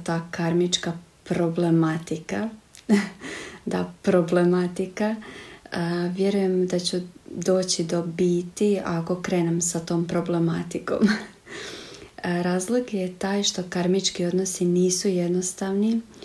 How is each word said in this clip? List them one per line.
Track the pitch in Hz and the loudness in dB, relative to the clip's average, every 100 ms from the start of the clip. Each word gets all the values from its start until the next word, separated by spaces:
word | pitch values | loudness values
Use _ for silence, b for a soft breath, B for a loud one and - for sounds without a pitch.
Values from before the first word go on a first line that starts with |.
ta | - 165 165 | -2 -4 -4
karmička | - 170 170 180 180 175 165 - _ | -4 0 2 2 0 -2 -6 -10 _
problematika. | - 170 170 165 170 165 160 160 - 160 - 196 220 220 - - - | -4 0 0 2 4 4 4 0 -4 -8 -4 -4 -4 -8 -20 -18 2
<laughs> | 202 185 - B B B B - | 2 2 -8 B B B B -4
Da, | 185 180 - | -4 -4 -2
problematika. | - 185 170 180 175 180 180 180 185 - 214 220 B B B B - | 2 4 4 4 4 4 0 -2 -6 -2 -2 -2 B B B B -10
A, | - 170 175 175 180 | -4 -2 0 -2 0
vjerujem | 196 202 190 185 180 | 2 2 2 2 2
da | 180 | 0
ću | 180 180 180 - - | 0 -2 -6 -14 -14
doći | - 175 185 185 - | -4 2 2 2 -2
do | 165 175 | 0 0
biti | 170 165 180 175 175 - 208 196 | -2 0 2 2 0 0 2 2
ako | - 170 165 180 | 0 -4 -2 -4
krenem | - 185 165 170 | 0 0 2 2
sa | - 170 | 0 -4
tom | 165 170 170 | -2 -2 0
problematikom. | 170 170 175 165 170 175 - - - 202 | -2 0 2 2 0 -4 -6 -4 0 2
<laughs> | 214 - - B B B B B B B - | 0 -4 -16 B B B B B B B -8
A, | 180 175 | -4 -2
razlog | 180 180 185 247 247 | 0 0 0 -2 0
je | 208 185 180 | -4 -4 -4
taj | 196 202 | -2 0
što | 202 - 180 | 0 -2 -4
karmički | 180 180 190 185 - | 0 2 2 0 -2
odnosi | 175 180 190 - | 0 0 -2 0
nisu | 180 180 185 180 202 | 2 4 4 2 0
jednostavni | 180 175 180 180 - 196 196 220 226 - B | 0 2 0 -2 -4 -2 0 2 0 -4 B